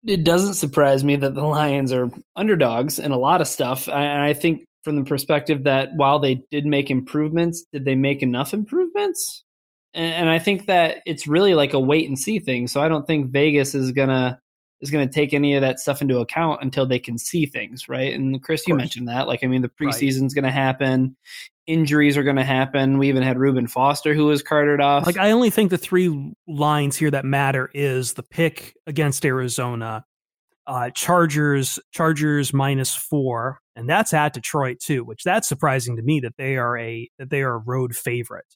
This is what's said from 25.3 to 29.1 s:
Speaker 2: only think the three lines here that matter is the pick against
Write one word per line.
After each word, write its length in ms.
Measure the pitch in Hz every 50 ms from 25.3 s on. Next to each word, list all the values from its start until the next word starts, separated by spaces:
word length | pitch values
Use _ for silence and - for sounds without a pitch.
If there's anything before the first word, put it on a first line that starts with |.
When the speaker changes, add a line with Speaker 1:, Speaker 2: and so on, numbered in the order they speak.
Speaker 2:
only 180 | 220 240 247 220
think 200 | - - 214 180
the 80 | 180 165
three 540 | - - 185 180 185 175 156 143 139 151 - _ _
lines 480 | - 156 143 147 151 151 147 143 143 139
here 140 | - 160 151
that 140 | 143 139 135
matter 460 | 135 139 139 139 135 135 131 131 - _
is 380 | 143 143 139 127 131 127 120
the 100 | - -
pick 520 | 123 _ - - 165 160 156 - - - _ _ _
against 380 | - 147 151 156 143